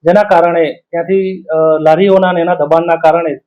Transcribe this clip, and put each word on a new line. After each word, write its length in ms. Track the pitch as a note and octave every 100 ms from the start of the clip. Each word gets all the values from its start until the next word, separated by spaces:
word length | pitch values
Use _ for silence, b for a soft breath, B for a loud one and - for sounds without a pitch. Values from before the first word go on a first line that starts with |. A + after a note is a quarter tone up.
જેના 200 | D#3 F#3+
કારણે 500 | G#3 F3 E3+ E3+ D#3
ત્યાંથી, 680 | - _ E3+ E3 F#3+ F#3+ F#3+
અ, 340 | - D#3+ D#3+ D#3
લારીઓના 500 | D#3 D#3+ G3+ F#3+ F#3
અને 120 | F3
એના 140 | E3+ F3+
દબાણના 400 | D3 E3 E3+ E3
કારણે 400 | D#3+ E3 E3 C3